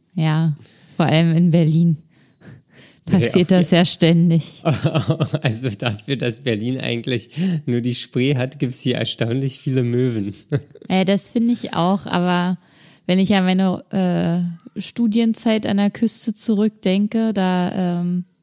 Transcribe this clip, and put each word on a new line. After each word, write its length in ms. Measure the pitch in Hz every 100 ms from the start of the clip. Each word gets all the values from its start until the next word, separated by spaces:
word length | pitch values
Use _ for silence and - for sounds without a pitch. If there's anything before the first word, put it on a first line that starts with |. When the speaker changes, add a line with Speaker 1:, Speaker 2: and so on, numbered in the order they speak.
| _
Speaker 1:
Ja, 420 | 180 160 156 165 147 - - - -
vor 100 | 160
allem 300 | 156 165 165
in 160 | 175
Berlin 460 | 170 156 160 170 151 _ _ _ _ - - _ - - _ -
passiert 460 | 185 123 185 175
Speaker 2:
Ja, 60 | 185
okay. 40 |
Speaker 1:
das 80 | 170
ja 140 | 170
ständig. 800 | 170 - 165 170 170 165 - -
Speaker 2:
<laughs> 760 | 165 101 - 147 101 - 147 143
Also 280 | 123 110 127
dafür, 460 | 101 123 104 - 139
dass 240 | 123 113
Berlin 400 | 127 107 120 131
eigentlich 500 | 120 117 131 120 - 151 190 160
nur 160 | 135 120
die 140 | 123
Spree 400 | 120 - 123 135
hat, 240 | 127 131 -
gibt's 220 | 127 -
hier 160 | 127 117
erstaunlich 640 | 117 - 117 131 135 -
viele 240 | 139 131
Möwen. 500 | 120 123 127 110 101 - -
<laughs> 80 | 147 - - -
Speaker 1:
Äh, 160 | 185
das 260 | 185 202 -
finde 220 | 233 233
ich 220 | 240 -
auch, 320 | 170 175 196 -
aber 520 | 180 180 180 180 180 _ _ - - -
wenn 120 | 185
ich 120 | 190
an 100 | 196
meine, 400 | 185 185 190 - - 196 180 170 175 175 175 170 -
äh, 60 | -
Studienzeit 840 | - - 233 226 226 220 226 220 214
an 100 | 202
der 140 | 202
Küste 440 | - - - -
zurückdenke, 1000 | - - 202 214 _ 185 190 214 226 220
da, 680 | 202 185 180 180 - 180 175
ähm, 240 | 175 180 - _